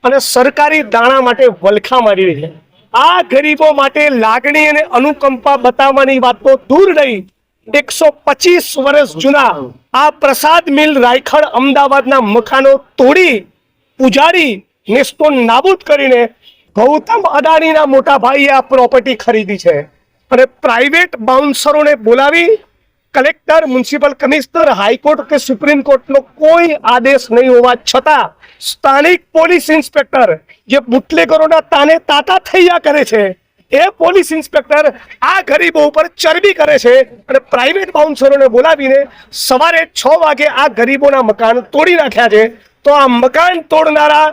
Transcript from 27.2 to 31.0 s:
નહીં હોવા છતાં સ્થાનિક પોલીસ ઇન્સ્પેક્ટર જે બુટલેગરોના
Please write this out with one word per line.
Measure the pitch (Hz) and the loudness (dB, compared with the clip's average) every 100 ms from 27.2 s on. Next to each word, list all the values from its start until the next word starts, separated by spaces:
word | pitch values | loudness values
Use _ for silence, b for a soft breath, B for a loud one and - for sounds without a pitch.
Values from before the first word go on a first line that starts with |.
| - | 0
નહીં | 233 262 | 0 4
હોવા | 247 247 240 | 4 2 0
છતાં | - 269 311 294 185 _ b b | -2 -2 0 -2 -2 _ b b
સ્થાનિક | - - 285 269 311 359 _ | -14 -4 0 2 2 0 _
પોલીસ | 320 330 349 - | -2 0 0 0
ઇન્સ્પેક્ટર | 311 - 294 269 269 226 160 _ b _ | -2 -2 -6 -2 0 0 -2 _ b _
જે | 277 247 | -4 0
બુટલેગરોના | 247 | -4